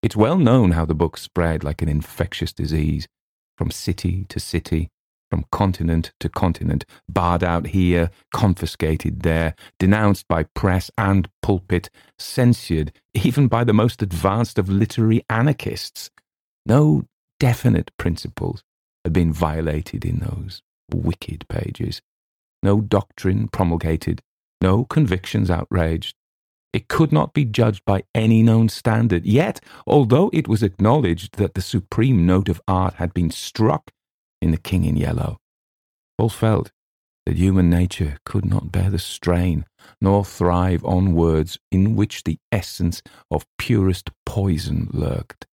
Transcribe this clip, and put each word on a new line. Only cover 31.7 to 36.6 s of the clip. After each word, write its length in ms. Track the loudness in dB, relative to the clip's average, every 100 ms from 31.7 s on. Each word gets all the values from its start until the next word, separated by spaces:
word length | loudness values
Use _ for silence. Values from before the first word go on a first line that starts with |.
| -4 -4 0 2 4 4
note 220 | 4 2
of 120 | -4 -2
art 260 | 0 0
had 200 | -2 -6
been 160 | -2 -4
struck 600 | -4 -12 0 0 0 -4 _ _ _ _ _
in 80 | -2
The 80 | -2
King 260 | 0 -2
in 120 | 0 0
Yellow, 420 | -2 -4 -6 -8 _ _ _ _ _ _ _ _
all 100 | -2
felt 420 | 0 0 0